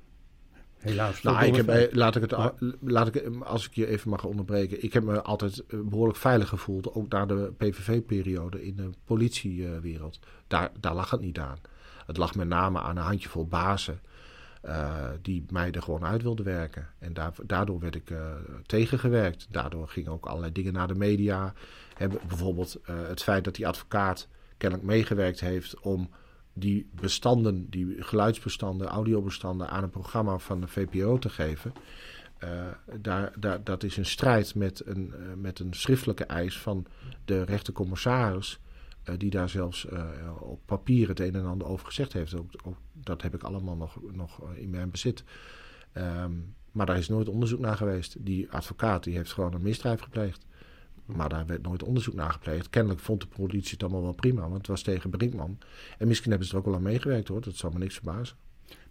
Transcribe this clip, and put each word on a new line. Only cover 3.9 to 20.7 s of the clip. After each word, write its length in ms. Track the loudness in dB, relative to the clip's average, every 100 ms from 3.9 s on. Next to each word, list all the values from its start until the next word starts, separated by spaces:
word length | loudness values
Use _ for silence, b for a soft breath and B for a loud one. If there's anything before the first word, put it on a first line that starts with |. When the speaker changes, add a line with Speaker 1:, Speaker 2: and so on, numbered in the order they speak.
| 0 0
Speaker 2:
mag 160 | -2 -2
onderbreken. 580 | -2 2 2 2 0
Ik 100 | 2
heb 100 | 4
me 180 | 4 2
altijd, 420 | 2 0 0 -2 -6
eh, 120 | -6
behoorlijk 380 | -2 4 4 4
veilig 300 | 6 6 4
gevoeld, 440 | 0 -2 -2 -2
ook 160 | -4 0
na 160 | 2 2
de 280 | 2 0 0
P 60 |
V 120 | 0 2
V-periode 800 | 2 2 2 0 2 -2 -2 -6 -6
in 100 | -6
de 140 | -6 -8 0
politiewereld. 1120 | 4 4 2 -2 -2 -4 -4 -6 -6 -8 -12 B B 0
Daar, 240 | 2 2 -2
daar 140 | -2 0
lag 160 | 0
het 100 | 0
niet 180 | -2 -4
aan. 180 | -6 -8 B B B B -6
Het 120 | 0
lag 180 | 0 2
met 120 | 2
name 320 | 4 4 2
aan 180 | 0 0
een 60 |
handjevol 440 | 0 0 -2 -4 0
bazen, 520 | 2 2 2 -2 -6 B B B B B B
eh, 480 | -6 -2 -2 -2 -4 -4
die 240 | -4 -4 -2
mij 220 | 0 0
er 100 | 0
gewoon 240 | -2 -2 2
uit 160 | 2
wilden 240 | 0 0 0
werken. 420 | -2 -2 -6 -12 -10
En 140 | -8
daar, 200 | -4 -4 -6 -2
daardoor 340 | 0 2 0
werd 160 | -2 -4
ik, 140 | -6
eh, 220 | -8 -6 -8 -10 -12 0
tegengewerkt. 840 | 4 4 4 6 6 4 0 -4
Daardoor 360 | -4 -2 -4 -6
gingen 240 | -6 -4
ook 140 | -6 -6
allerlei 260 | -4 -4
dingen 220 | -2 -2